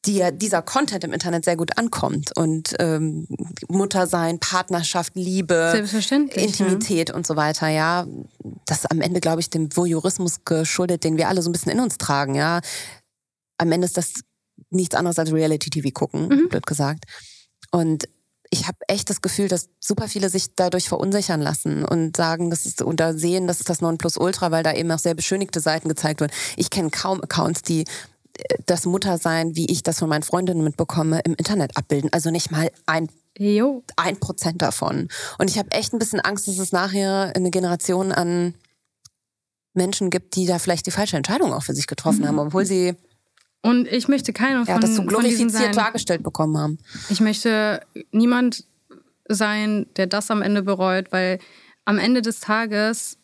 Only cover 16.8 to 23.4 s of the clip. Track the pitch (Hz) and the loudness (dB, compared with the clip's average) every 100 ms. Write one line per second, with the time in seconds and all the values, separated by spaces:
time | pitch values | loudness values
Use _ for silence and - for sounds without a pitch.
16.8 | 139 156 - - - - _ _ - 175 | -2 -2 -12 -20 -20 -20 _ _ -2 0
17.8 | 160 156 - _ _ _ _ 175 - - | 2 0 -4 _ _ _ _ -4 -4 -6
18.8 | - 202 - 196 190 - 202 180 - _ | -2 -2 -2 -4 -2 0 0 0 -4 _
19.8 | - 208 220 208 190 185 - - 180 180 | -4 -2 -2 -2 0 0 -2 0 2 2
20.8 | - 180 190 202 196 160 147 151 147 147 | 0 -2 2 0 2 0 0 -2 -2 -2
21.8 | - 170 160 165 165 165 175 165 - - | 0 0 0 0 0 0 -2 -2 -4 -4
22.8 | - 165 165 160 170 185 | -2 2 0 2 0 0